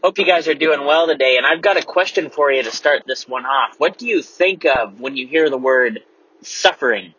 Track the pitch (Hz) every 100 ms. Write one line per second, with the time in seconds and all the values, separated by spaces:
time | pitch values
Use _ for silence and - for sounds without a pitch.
0 | 180 190 175 175 156 151 156 147 139 156
1 | 165 147 131 127 131 165 185 190 143 -
2 | 185 - 156 - 143 135 113 - 151 139
3 | 127 131 - 127 127 135 120 - 160 196
4 | 240 202 135 - 180 185 156 131 107 101
5 | 127 135 127 156 156 135 127 131 123 107
6 | _ _ _ _ - - 190 170 131 107
7 | 90